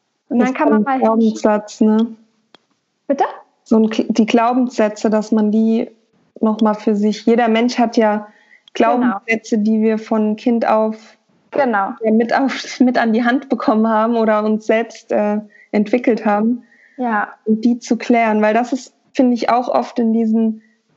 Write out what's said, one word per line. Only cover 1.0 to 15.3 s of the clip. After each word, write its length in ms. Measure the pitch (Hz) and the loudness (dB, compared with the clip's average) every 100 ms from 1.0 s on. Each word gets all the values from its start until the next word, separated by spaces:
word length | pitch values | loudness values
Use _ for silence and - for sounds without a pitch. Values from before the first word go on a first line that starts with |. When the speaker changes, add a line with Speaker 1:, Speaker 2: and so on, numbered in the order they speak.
Speaker 2:
Glaubenssatz, 800 | 220 226 220 220 220 208 208 - | 0 2 0 0 0 0 -4 -2
ne? 260 | 214 214 226 - _ _ _ _ _ _ _ _ - | 2 2 0 -6 _ _ _ _ _ _ _ _ -6
Speaker 1:
Bitte? 160 | 277 - - - _ | -2 -4 -6 -20 _
Speaker 2:
So 120 | _ 220 | _ 2
ein 140 | 220 | 2
Kl-, 160 | 220 - | 0 -2
die 180 | 220 220 | 0 2
Glaubenssätze, 840 | 233 233 254 247 - 214 208 220 | 2 2 0 -2 0 -2 -2 -2
dass 220 | 214 208 | -2 0
man 180 | 220 214 | 0 2
die 400 | 220 220 226 247 - _ _ _ - | 2 2 0 -4 -10 _ _ _ -4
noch 200 | 220 214 | -2 0
mal 140 | 214 | 0
für 200 | 208 - | 0 -2
sich, 320 | 208 214 202 - | 0 0 0 0
jeder 220 | 233 233 | 2 2
Mensch 300 | 220 240 247 | 2 0 0
hat 180 | 226 233 | 0 2
ja 320 | 214 214 214 _ _ _ _ | 2 0 -6 _ _ _ _
Speaker 1:
Genau. 240 | - 226 240 | -2 0 2
Speaker 2:
Glaubenssätze, 600 | 247 196 - 220 - 226 | 0 -2 -4 -6 -2 -2
die 220 | 208 220 | 0 2
wir 160 | 220 220 | 0 -2
von 380 | 220 220 214 214 | -2 -2 0 -2
Kind 280 | 254 233 - | -2 0 0
auf 480 | 220 220 220 - _ _ _ _ | 0 0 -4 -14 _ _ _ _
Speaker 1:
Genau. 440 | 294 262 208 196 233 | -2 0 0 -4 -4
Speaker 2:
ja, 120 | 220 | 0
mit 200 | 220 226 | 2 2
auf, 460 | - 262 - - - | 0 0 -4 -8 0
mit 180 | 254 247 | 2 2
an 160 | 233 | 0
die 120 | 220 | 0
Hand 240 | 240 262 - | 0 -2 -2
bekommen 400 | 226 - 220 226 | -4 0 0 2
haben 280 | 220 220 233 | 2 0 0
oder 280 | 220 214 | 0 0
uns 220 | 214 214 214 | 0 -2 0
selbst, 440 | 220 226 - - | -2 -2 -10 -6
äh, 300 | 233 208 | -2 -2